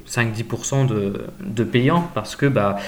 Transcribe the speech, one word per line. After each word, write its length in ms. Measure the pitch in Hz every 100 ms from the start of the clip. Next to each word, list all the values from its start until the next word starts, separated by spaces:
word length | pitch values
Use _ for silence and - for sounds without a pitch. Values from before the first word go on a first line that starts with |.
| -
cinq, 260 | 123 113
dix 100 | 107
pour 220 | 113 117
cent 200 | - 135
de, 420 | 131 107 98 101 - -
de 240 | 98 113
payant, 440 | 107 123 135 170 170
parce 200 | - -
que, 120 | - 143
bah, 320 | 113 101 101